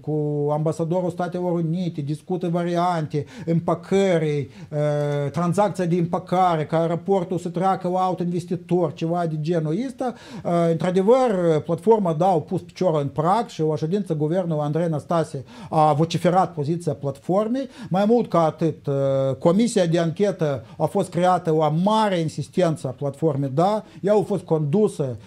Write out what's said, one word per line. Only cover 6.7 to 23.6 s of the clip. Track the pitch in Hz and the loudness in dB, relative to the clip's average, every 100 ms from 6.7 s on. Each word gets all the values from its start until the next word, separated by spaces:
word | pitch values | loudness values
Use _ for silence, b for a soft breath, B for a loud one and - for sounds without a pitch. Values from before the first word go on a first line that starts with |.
| 160 | 0
aeroportul | 165 170 175 196 175 175 | 0 -2 0 0 0 -4
să | 180 | -4
treacă | 175 190 180 180 | -2 0 0 0
la | 185 | 0
alt | 185 175 | 0 0
investitor, | 175 175 170 185 - 180 160 | -2 -4 -4 -6 -2 0 0
ceva | - 165 175 170 | -2 -4 -2 -2
de | 156 | -4
genul | 151 175 156 170 262 | -2 -2 -2 -2 -4
ăsta. | 240 254 - B 214 | -4 -6 -6 B -10
Uh, | - 170 170 | -2 0 2
într-adevăr, | 165 180 180 190 262 254 190 170 156 | 2 0 2 4 4 4 2 2 2
platforma, | 151 170 214 220 180 | 0 -2 2 2 2
da, | 156 185 | 2 2
au | 170 | 2
pus | - 185 | 0 -6
piciorul | - - 180 156 | -6 -2 0 0
în | 139 | -2
prag | - 160 214 226 | 0 2 2 0
și | - | -2
o | 156 151 | -2 0
ședință | 156 208 190 151 | -2 -2 -2 -2
guvernului | 151 180 175 151 | 0 0 0 -2
Andrei | 147 160 170 | 0 0 0
Năstase | 151 - 170 160 139 - B 170 | -2 0 0 -2 -6 -12 B -4
a | 160 156 | 2 4
vociferat | 143 165 170 175 180 175 | 4 2 2 2 2 2
poziția | 156 139 170 170 | -2 -4 -4 -4
platformei. | - 139 - - 185 214 254 262 B 214 | -4 -6 -6 -2 0 0 -2 -6 B -4
Mai | 180 208 | 0 4
mult | 240 - | 4 2
ca | 170 | 2
atât, | 160 151 165 165 - | 2 0 -2 -2 -4
uh, | 139 139 135 135 131 | -2 0 0 0 2
Comisia | 170 190 240 202 175 | 2 4 2 2 2
de | 170 | 2
anchetă | 165 151 202 190 151 135 B B | 0 0 -2 0 -2 -4 B B
a | |
fost | 156 196 190 | -2 -2 -2
creată | 160 180 180 170 | 0 2 2 2
la | 156 151 | 2 2
mare | 156 190 220 214 180 | 2 2 2 2 0
insistență | 160 - 139 - 170 156 135 | -2 -4 -6 0 0 0 -6
a | |
platformei, | 123 143 131 160 135 139 | -6 -6 -2 0 0 -2
da, | 135 | 2